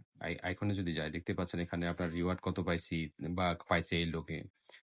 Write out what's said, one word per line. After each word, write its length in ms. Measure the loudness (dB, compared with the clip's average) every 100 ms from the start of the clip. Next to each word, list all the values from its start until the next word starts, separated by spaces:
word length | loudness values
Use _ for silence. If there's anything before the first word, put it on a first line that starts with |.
| -12 -8
আই-, 180 | -4 -2
আইকনে 320 | -2 0 2
যদি 180 | 2 2
যাই, 180 | 0 0
দেখতে 240 | -2 -2
পাচ্ছেন 260 | -2 0 0
এখানে 280 | 0 0 0
আপনার 240 | 0 0
রিওয়ার্ড 280 | 2 2 2
কত 200 | 0 0
পাইছি 500 | 2 0 0 -2 -2 -4
বা 340 | -2 2 2 0 2
পাইছে 280 | 2 4 0
এই 80 |
লোকে। 380 | 2 -2 -4 -6 -8 -16 -20 -20